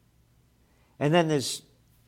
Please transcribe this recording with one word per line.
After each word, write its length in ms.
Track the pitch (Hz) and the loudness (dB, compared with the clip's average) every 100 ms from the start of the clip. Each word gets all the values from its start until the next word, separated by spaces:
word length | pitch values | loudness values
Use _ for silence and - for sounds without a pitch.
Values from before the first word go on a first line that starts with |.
| _ _ _ _ _ _ _ _ _ - | _ _ _ _ _ _ _ _ _ -4
And 160 | 139 | 2
then 140 | 175 160 | 2 2
this 340 | 147 120 - - _ _ _ | -2 -4 -10 -14 _ _ _